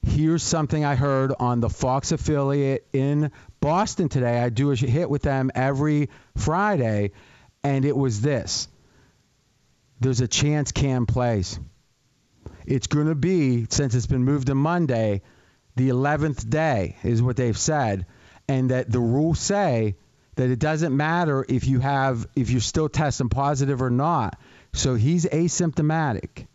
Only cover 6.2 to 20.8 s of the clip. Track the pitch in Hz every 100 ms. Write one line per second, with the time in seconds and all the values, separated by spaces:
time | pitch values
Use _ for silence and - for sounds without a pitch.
6.2 | - - - 165 208 190 117 104 101 -
7.2 | - - - _ 143 135 135 139 135 104
8.2 | 131 135 - - - - _ _ _ _
9.2 | _ _ _ _ _ _ _ _ 123 123
10.2 | 127 - 147 151 143 - 139 131 117 127
11.2 | 123 110 90 - - - _ _ _ _
12.2 | _ _ - - - 139 - 147 151 156
13.2 | 165 185 139 120 113 - 143 117 113 131
14.2 | 123 143 131 135 147 175 160 117 110 101
15.2 | - _ _ _ _ - 131 123 139 151
16.2 | 156 131 110 135 160 120 87 - - 117
17.2 | 123 123 123 107 - 151 120 98 87 -
18.2 | - - - 135 131 127 123 120 120 127
19.2 | 160 160 - 202 190 120 110 98 _ _
20.2 | _ - 127 127 151 156